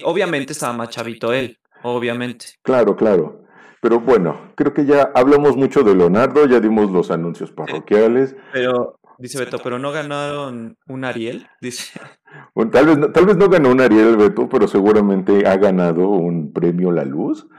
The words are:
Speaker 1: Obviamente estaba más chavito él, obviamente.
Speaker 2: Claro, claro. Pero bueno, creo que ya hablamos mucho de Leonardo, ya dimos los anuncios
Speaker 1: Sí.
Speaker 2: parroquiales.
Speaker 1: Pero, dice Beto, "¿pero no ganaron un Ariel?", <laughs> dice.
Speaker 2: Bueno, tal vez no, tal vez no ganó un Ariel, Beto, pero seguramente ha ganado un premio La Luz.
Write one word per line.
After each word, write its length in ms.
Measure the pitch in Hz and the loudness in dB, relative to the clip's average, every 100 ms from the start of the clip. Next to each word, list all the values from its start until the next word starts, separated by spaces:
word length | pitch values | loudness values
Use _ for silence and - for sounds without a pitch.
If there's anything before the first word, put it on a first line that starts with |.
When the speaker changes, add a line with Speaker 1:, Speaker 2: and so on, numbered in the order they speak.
| 151 | -4
Speaker 1:
Obviamente 480 | 175 185 147 135 | -2 -2 -4 -6
estaba 200 | 147 135 | -8 -8
más 160 | 120 117 | -6 -8
chavito 440 | 127 117 117 117 | -10 -10 -6 -4
él, 240 | 123 123 - _ _ | -4 -4 -12 _ _
obviamente. 640 | 120 123 117 120 123 120 - - | -8 -6 -4 -6 -8 -12 -18 -12
Speaker 2:
Claro, 340 | - 127 117 196 | -2 0 2 2
claro. 440 | 208 90 76 - _ _ - _ | 2 2 0 -8 _ _ -20 _
Pero 180 | 117 117 | 0 0
bueno, 540 | 113 117 85 76 - - | 2 2 0 -6 -10 -4
creo 180 | 147 | -2
que 120 | 147 143 | 0 2
ya 260 | 143 135 | 2 2
hablamos 440 | 127 131 143 147 127 | 2 4 4 4 2
mucho 260 | 131 143 | 0 2
de 100 | 113 | 4
Leonardo, 520 | 95 87 98 131 131 147 | 4 4 2 2 2 4
ya 160 | 123 | 4
dimos 280 | 110 110 104 | 2 2 0
los 220 | 92 85 | 0 -2
anuncios 380 | 85 85 82 80 | -4 -6 -8 -12
Speaker 1:
Sí. 60 | - | -12
Speaker 2:
parroquiales. 800 | 78 78 - 104 113 123 135 135 - | -10 -10 -2 2 2 2 -2 -6 -12
Speaker 1:
Pero, 440 | 135 127 123 120 - _ _ | -6 -4 -4 -6 -12 _ _
dice 200 | 123 139 | -14 -12
Beto, 180 | 123 127 | -10 -10
"¿pero 160 | 127 123 | -10 -8
no 140 | 139 | -8
ganaron 840 | 151 147 143 143 147 139 120 113 - - | -8 -10 -8 -8 -10 -12 -14 -16 -18 -18
un 160 | 131 | -12
Ariel?", 440 | 131 120 113 180 - | -10 -8 -10 -12 -16
<laughs> 80 | _ | _
dice. 380 | 127 120 - - - _ _ - - - | -14 -14 -16 -20 -20 _ _ -20 -10 -6
Speaker 2:
Bueno, 160 | 110 | 0
tal 140 | 120 151 | 2 4
vez 120 | 147 | 2
no, 140 | 117 | 2
tal 140 | 160 180 | 2 4
vez 100 | 185 | 4
no 140 | 196 | 4
ganó 220 | 180 135 | 4 2
un 100 | 127 | 4
Ariel, 340 | 127 107 113 110 | 4 4 4 4
Beto, 320 | 104 - - | 2 2 -2
pero 200 | 131 101 | 0 0
seguramente 760 | 104 98 107 101 95 92 101 98 | 2 2 4 2 0 2 2 2
ha 100 | 95 | 2
ganado 500 | 101 92 87 82 92 | 2 2 0 0 0
un 460 | 101 85 85 73 | 0 -2 -4 -6
premio 380 | 90 85 87 90 | -4 -2 0 -2
La 100 | 85 | -2
Luz. 420 | 69 71 123 302 - | -4 -6 -6 -8 -12